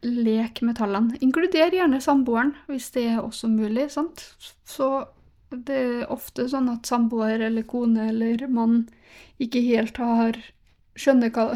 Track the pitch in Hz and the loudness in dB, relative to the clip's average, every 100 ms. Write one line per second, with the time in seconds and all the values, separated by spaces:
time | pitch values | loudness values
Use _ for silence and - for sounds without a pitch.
0 | 240 240 226 220 226 - 233 233 202 196 | -4 0 2 2 0 -2 -2 0 -2 0
1 | 226 254 262 269 370 339 339 370 339 262 | 0 2 2 2 2 4 4 4 2 2
2 | 294 285 254 233 277 285 - 269 - 254 | 2 2 2 2 0 -2 -8 -10 -6 -4
3 | 233 226 226 - 233 220 214 226 294 294 | 0 -2 -4 -6 0 0 0 0 -2 -2
4 | 339 - - - - - - - 269 269 | -6 -8 -20 -20 -20 -20 -18 -4 -2 -2
5 | - _ _ _ _ 254 247 269 247 240 | -6 _ _ _ _ -12 -6 -2 -2 -4
6 | - - - - 247 269 254 233 - 240 | -6 -8 -8 -6 -4 -2 -2 -2 -2 0
7 | 233 233 220 220 220 226 220 247 240 226 | 0 0 -2 -2 -2 -2 -4 -2 2 2
8 | 220 226 226 233 269 233 226 233 233 - | 0 -2 -2 -2 -2 0 2 2 0 -8
9 | _ - - _ 240 247 247 226 220 - | _ -20 -20 _ -4 0 2 2 0 -2
10 | 240 226 226 233 - _ _ _ _ - | 0 2 2 -2 -10 _ _ _ _ -2
11 | 277 262 226 233 226 | 4 4 4 0 0